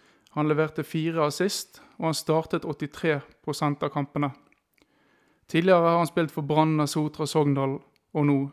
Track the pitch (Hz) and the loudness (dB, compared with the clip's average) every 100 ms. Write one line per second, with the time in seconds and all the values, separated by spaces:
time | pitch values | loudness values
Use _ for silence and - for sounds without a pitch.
0 | _ _ _ - 151 151 156 156 147 165 | _ _ _ -2 0 0 0 -4 -4 -2
1 | 160 165 147 143 185 - - - - - | -2 0 0 0 -2 -2 -10 -18 -20 -4
2 | 160 151 - 160 160 170 170 143 147 - | -2 -2 0 0 0 -4 -4 -8 -8 -4
3 | 175 143 - _ - 143 147 143 147 147 | -2 -2 -4 _ -10 -4 -2 -2 -4 -4
4 | 139 143 143 - _ _ _ _ _ _ | -4 -4 -4 -6 _ _ _ _ _ _
5 | _ _ _ _ - 165 180 175 170 170 | _ _ _ _ -4 0 4 6 6 4
6 | 170 - 160 - 143 156 156 156 147 160 | 2 0 -2 -2 -2 2 2 2 0 -2
7 | 151 - 151 160 143 139 135 135 - _ | -4 -4 -2 0 2 0 -2 -4 -12 _
8 | _ 156 147 139 139 | _ 0 2 2 -2